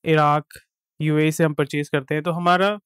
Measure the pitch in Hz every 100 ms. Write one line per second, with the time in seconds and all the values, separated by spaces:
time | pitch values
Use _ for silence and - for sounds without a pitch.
0 | 165 156 147 151 - - _ _ _ _
1 | 156 151 156 156 160 147 147 147 147 147
2 | 135 156 160 170 175 180 196 208